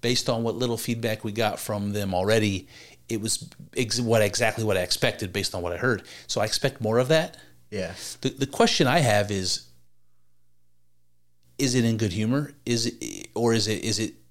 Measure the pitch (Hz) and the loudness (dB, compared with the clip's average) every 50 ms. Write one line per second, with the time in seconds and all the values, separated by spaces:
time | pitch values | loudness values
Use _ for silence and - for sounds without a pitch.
0 | - 117 123 120 - - 123 117 117 113 110 - 127 120 117 110 - - 120 113 | 0 0 0 0 0 0 -2 0 0 -2 -2 -2 -2 -2 -2 -2 -2 -4 -4 -2
1 | 117 117 110 110 - 113 101 110 113 104 - - - - 107 104 101 104 101 104 | -2 -4 -4 -2 -4 -6 -2 0 0 0 0 -2 -6 -6 -4 -4 -2 -2 -2 -2
2 | 101 95 95 90 95 101 110 113 110 107 98 92 - - - - - - - - | -2 -2 0 0 4 4 4 4 4 2 0 -2 -6 -10 -20 -20 -20 -20 -20 -20
3 | - - 113 110 104 113 - - - - - - - - - 110 127 107 101 120 | -8 -6 -6 -4 -2 -2 -4 -4 -6 -10 -18 -20 -20 -10 -4 -4 -2 -2 0 -2
4 | 123 113 113 113 107 104 101 - 123 110 107 - 113 107 101 92 90 - - - | 2 4 4 4 4 4 2 2 0 0 0 0 -2 0 0 0 0 -2 -2 0
5 | - 123 113 - 113 95 90 101 95 - - 92 87 87 87 85 90 127 120 98 | 0 0 0 -2 -8 -4 -4 -2 -4 -2 -4 -4 -4 -4 -4 -2 0 0 0 0
6 | - - - - - - - 120 104 113 - - - 135 - - 113 107 110 120 | -4 -10 -20 -20 -10 -6 -2 -2 0 0 -2 -2 -2 -2 -4 -2 -2 2 2 2
7 | 127 131 160 160 160 - - - - - - - - - - 101 92 85 101 - | 4 4 4 2 2 0 -8 -16 -20 -20 -20 -20 -20 -10 -8 -6 -6 -6 -8 -12
8 | - - - - - 131 127 - 135 - - - 233 226 - - 160 127 131 175 | -12 -14 -14 -6 -6 -6 -2 -2 -4 -4 2 2 4 4 4 4 2 4 4 4
9 | 147 123 104 104 104 95 104 98 92 90 - - - - - - - - - - | 4 4 4 4 2 2 -2 -2 -2 -2 -4 -4 -6 -12 -20 -20 -20 -20 -20 -20
10 | - - - - - - - - - - - - - - - - - - - - | -20 -20 -20 -20 -20 -20 -20 -20 -20 -20 -20 -20 -20 -20 -20 -20 -20 -20 -20 -20
11 | _ _ _ _ _ _ _ _ _ _ _ _ 139 131 123 127 117 117 113 107 | _ _ _ _ _ _ _ _ _ _ _ _ -2 2 2 4 4 4 2 2
12 | 110 104 87 107 107 110 127 143 147 143 - - _ - 120 113 - - - - | 0 -2 0 0 0 0 0 0 -2 -4 -8 -12 _ -2 -2 0 0 -2 -6 -6
13 | - 55 - - - - - - 117 117 113 113 101 107 110 87 - 110 107 98 | -10 -10 -10 -12 -14 -10 -4 0 2 2 4 2 2 0 -2 -2 -2 -4 -2 -2
14 | 110 - - - - _ | -4 -4 -6 -12 -20 _